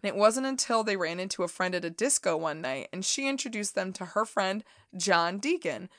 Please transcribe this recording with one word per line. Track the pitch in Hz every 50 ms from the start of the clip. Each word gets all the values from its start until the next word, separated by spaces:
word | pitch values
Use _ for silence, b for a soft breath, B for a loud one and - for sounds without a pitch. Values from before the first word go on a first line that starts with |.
And | -
it | 202 -
wasn't | 196 208 220 220 262 262
until | 269 269 254 - - 240 226 220
they | 220 202
ran | 190 175 160 170 180
into | 185 190 - - 175
a | 170
friend | - - 185 180 180
at | 180 175
a | 170
disco | 170 - 226 285 277 - - 185 165
one | 156 165 156 151 160
night, | 165 131 131 135 - - -
and | 185 190
she | - - - 269
introduced | 269 277 269 - 254 233 214 208 - -
them | 202 185 190 185
to | - 185
her | 170 - 208 220
friend, | - - 214 190 190 196 214 - b b b b b -
John | 185 170 - 180 170 170 170 185
Deacon, | 202 208 294 359 339 - 170 135 107 - b b